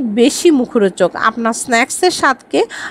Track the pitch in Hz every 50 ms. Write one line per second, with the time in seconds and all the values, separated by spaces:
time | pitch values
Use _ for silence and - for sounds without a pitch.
0 | 269 226 202 240 233 - - - - 349 302 262 247 - - - 202 190 185 -
1 | 185 170 - - - 220 220 240 226 226 226 - - - 240 226 247 - - -
2 | 359 359 330 - 330 285 262 - - _ - 294 440 466 - - - -